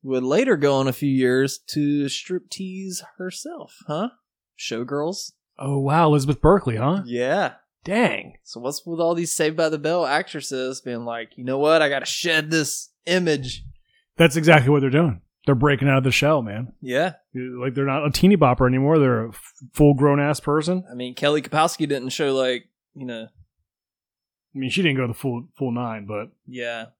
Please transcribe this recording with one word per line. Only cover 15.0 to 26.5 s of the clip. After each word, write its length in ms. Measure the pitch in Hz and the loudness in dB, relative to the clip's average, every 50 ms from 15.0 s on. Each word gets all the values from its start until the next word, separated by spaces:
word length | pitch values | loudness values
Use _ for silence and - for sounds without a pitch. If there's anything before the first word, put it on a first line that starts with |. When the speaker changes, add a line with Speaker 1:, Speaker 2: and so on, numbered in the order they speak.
| 175 156 101 87 _ _ _ _ _ | 2 2 0 -4 _ _ _ _ _
Speaker 2:
They're 100 | - 139 | 0 2
breaking 320 | 117 135 147 139 127 135 | 4 4 2 2 2 2
out 120 | 143 135 135 | 2 4 4
of 40 | 131 | 2
the 80 | 135 | 2
shell, 300 | - - 143 147 160 143 | 2 2 2 2 2 2
man. 320 | 117 107 101 110 127 - - _ | 0 -4 -8 -8 -10 -12 -14 _
Speaker 1:
Yeah. 320 | - 127 123 135 170 185 - _ _ _ - | -10 -4 -2 0 0 -2 -4 _ _ _ -10
Speaker 2:
Like, 420 | 131 127 127 123 123 123 139 120 | -10 -10 -8 -8 -6 -6 -4 -2
they're 100 | 143 139 | -2 -2
not 200 | 139 131 151 147 | -2 -2 0 -2
a 60 | 147 | -2
teeny 240 | - - 175 190 208 | 0 4 6 6 6
bopper 320 | 170 151 127 123 - 131 | 8 6 6 6 4 4
anymore. 320 | 127 127 131 135 147 165 156 | 4 4 2 4 4 4 4
They're 280 | 139 131 120 110 110 | 4 4 2 0 -2
a 20 | 117 | -6
f-, 240 | 104 - - - _ _ 131 - _ | -10 -18 -20 -20 _ _ -20 -14 _
full 200 | - 151 147 143 | 6 6 6 6
grown 260 | 127 143 147 143 143 | 6 4 4 4 2
ass 220 | 143 147 143 - | 2 0 -2 -2
person. 420 | - 151 143 156 147 170 180 185 185 - | -2 -2 -2 0 0 0 -2 -4 -4 -8
Speaker 1:
I 40 | 123 | -12
mean, 200 | 123 123 123 123 | -10 -10 -10 -6
Kelly 260 | - 147 147 151 151 | -2 0 0 0 0
Kapowski 460 | 131 - - 151 160 170 - - 156 | -4 -2 0 0 2 0 0 -4 -4
didn't 220 | 143 143 135 123 131 | -4 -4 -6 -6 -8
show, 260 | - - 156 139 135 | -4 -2 -2 0 0
like, 300 | 135 131 127 123 120 _ _ _ _ _ _ _ | 0 0 0 -2 -4 _ _ _ _ _ _ _
you 120 | 147 135 | -14 -12
know. 220 | 123 117 113 113 113 _ _ - _ _ _ _ _ _ _ _ _ _ _ _ _ _ _ _ _ _ _ _ _ _ | -12 -12 -12 -14 -18 _ _ -20 _ _ _ _ _ _ _ _ _ _ _ _ _ _ _ _ _ _ _ _ _ _
Speaker 2:
I 40 | |
mean, 120 | 139 131 123 | -8 -6 -4
she 120 | - 190 | -2 0
didn't 160 | 185 160 135 | 0 0 0
go 100 | 131 127 | 0 -2
the 60 | 117 110 | -4 -6
full, 340 | - - 135 120 120 - _ _ | -6 -6 -6 -6 -6 -10 _ _
full 140 | _ 135 127 | _ -6 -4
nine, 340 | 117 120 123 117 110 107 101 | -4 -4 -6 -6 -8 -10 -10
but 260 | 101 104 101 110 - _ _ _ | -8 -8 -8 -10 -10 _ _ _
Speaker 1:
Yeah. 400 | - | -18